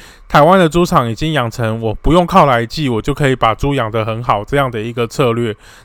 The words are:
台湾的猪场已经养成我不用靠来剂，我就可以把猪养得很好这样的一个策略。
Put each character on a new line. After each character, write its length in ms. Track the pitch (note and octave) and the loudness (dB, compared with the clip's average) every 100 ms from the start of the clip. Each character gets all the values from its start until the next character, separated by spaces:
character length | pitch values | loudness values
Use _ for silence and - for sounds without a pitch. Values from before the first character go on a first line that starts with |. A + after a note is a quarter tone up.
| - - - | -18 -20 0
台 140 | D#3 | 4
湾 140 | D3+ F#3+ | 6 6
的 120 | E3 | 4
猪 180 | E3+ F3 | 2 2
场 240 | E3 A#2+ | 0 0
已 40 | |
经 180 | A2 D#3 | -4 -4
养 180 | D3+ A#2 | -2 -4
成 300 | - A2+ A2+ | -4 -4 -2
我 120 | A2+ | -4
不 200 | G#2+ - | -2 2
用 120 | E3+ | 2
靠 220 | F3 F#3 D3 | 4 2 4
来 180 | A#2+ | 2
剂， 240 | A#2 - C#3+ | -2 -4 -2
我 140 | A2 | -2
就 100 | B2 | -4
可 160 | C#3+ C#3+ | -2 0
以 60 | |
把 180 | B2+ A2+ | 2 0
猪 220 | G#2+ C#3+ | 0 -2
养 160 | C#3 A2 | -2 -2
得 140 | A2+ | -2
很 180 | A2 A2+ | -4 -4
好 220 | A#2+ G#2+ | -2 -2
这 120 | G#2 C#3 | 0 -2
样 140 | C3+ | -2
的 100 | A2+ | -4
一 120 | A2 | -8
个 120 | A#2 A#2 | -6 -6
策 240 | - B2+ | -2 -2
略。 220 | A#2 A#2 G2+ - - | 0 -4 -6 -14 -20